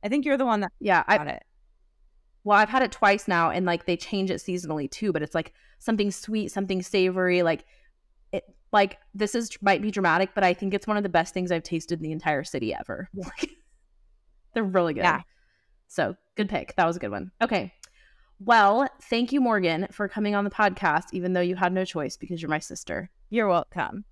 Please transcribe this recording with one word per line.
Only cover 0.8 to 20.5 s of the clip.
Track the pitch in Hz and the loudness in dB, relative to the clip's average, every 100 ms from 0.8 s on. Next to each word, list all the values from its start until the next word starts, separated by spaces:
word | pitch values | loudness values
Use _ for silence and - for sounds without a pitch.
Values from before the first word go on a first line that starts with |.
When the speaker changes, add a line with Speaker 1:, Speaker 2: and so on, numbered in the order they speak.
Speaker 2:
Yeah, | 208 180 - | 2 4 4
I | 208 | 2
Speaker 1:
got | 147 | 2
it. | - _ _ _ _ _ _ _ _ _ _ | -10 _ _ _ _ _ _ _ _ _ _
Speaker 2:
Well, | 208 202 | 4 4
I've | 214 | 6
had | 254 | 2
it | 254 | 0
twice | - 208 202 - | 2 4 4 2
now, | 175 165 | 2 2
and, | - | 2
like, | 180 170 - | 0 0 -2
they | 175 | -4
change | - 202 190 | -2 -4 -2
it | - | -4
seasonally | - 180 175 156 139 | -4 -6 -4 -6 -6
too, | - 214 | -4 -2
but | 160 | -2
it's, | 147 170 | -2 -4
like, | 160 _ _ _ | -6 _ _ _
something | - 220 208 | -4 0 0
sweet, | 185 - 220 208 | -2 -4 -4 -2
something | - 196 190 | -4 -2 -4
savory, | 180 202 185 185 185 180 | 0 2 2 2 2 4
like, | 170 160 - _ _ _ _ _ _ | 2 0 -6 _ _ _ _ _ _
it, | 196 - _ _ | -10 -10 _ _
like, | 214 202 - _ | 2 2 -2 _
this | 202 208 233 | -6 -2 -2
is, | 226 - | -4 -2
might | 196 185 | 2 2
be | 214 | 0
dramatic, | 202 180 165 190 | 0 2 2 2
but | - | 2
I | 190 | 2
think | 180 196 | 2 -2
it's | 196 - | -4 -2
one | 208 | -2
of | |
the | 196 | 2
best | 170 180 | 0 0
things | - 180 | -4 -2
I've | 170 | -2
tasted | - 170 - 170 | -2 -6 -4 -6
in | |
the | 156 | -6
entire | 156 165 147 | -4 -2 -2
city | 156 135 110 | -2 -6 -4
ever. | - - - 185 | -6 -8 -10 -10
<laughs> | |
Speaker 1:
Yeah. | 190 175 | -12 -12
Speaker 2:
Like, | - 320 - _ _ _ _ _ _ _ _ _ | -8 -10 -10 _ _ _ _ _ _ _ _ _
they're | - | -4
really | 202 185 170 | 0 2 2
good. | 147 | 2
Speaker 1:
Yeah. | 175 156 170 _ _ _ _ _ _ | 2 0 -4 _ _ _ _ _ _
Speaker 2:
So, | - 139 170 _ | -4 -4 -4 _
good | - 202 | -6 -4
pick. | 175 - | -4 -6
That | - 165 | 0 0
was | 170 | 0
a | |
good | 107 | -6
one. | 101 190 _ | -6 -10 _
Okay. | 226 202 180 _ - _ _ _ _ _ | -2 0 -4 _ -20 _ _ _ _ _
Well, | 196 233 202 220 269 - | 4 6 6 4 0 -4
thank | - 233 240 | -4 -2 0
you, | 285 | 0
Morgan, | 247 214 175 165 190 | 2 2 2 0 -4
for | - 202 | -4 -6
coming | - 208 | -2 0
on | 202 | 0
the | 202 | -2